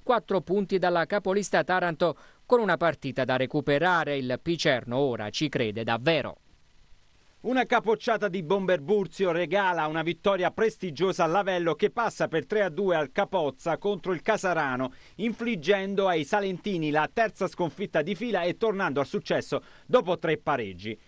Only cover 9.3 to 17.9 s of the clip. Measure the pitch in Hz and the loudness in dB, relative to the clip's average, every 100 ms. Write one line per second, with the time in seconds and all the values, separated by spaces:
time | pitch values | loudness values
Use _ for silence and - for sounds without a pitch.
9.3 | 165 165 196 190 170 156 160 160 165 202 | 0 0 2 2 0 -2 -2 -2 0 0
10.3 | 190 170 - 220 - 185 135 190 180 160 | 2 0 2 0 0 -8 -2 0 2 2
11.3 | 190 190 180 165 147 208 240 214 - 160 | 2 0 0 0 0 0 0 -4 -2 0
12.3 | 160 - 214 190 156 196 160 143 - 196 | 0 0 0 0 0 0 2 0 -2 0
13.3 | 190 143 - 170 151 202 190 180 175 - | 0 -2 -2 -4 -2 -2 -2 -4 -2 0
14.3 | 214 185 160 139 127 131 - - - 226 | 0 0 0 0 -2 -4 -8 -20 -6 -6
15.3 | 208 240 196 143 202 190 202 190 165 143 | -4 -4 -2 2 0 0 0 2 0 0
16.3 | 208 196 175 208 175 151 147 151 - 220 | 0 0 -4 -4 -2 0 0 0 0 -2
17.3 | - 185 - 170 - 208 | -2 -6 -2 -4 -4 -2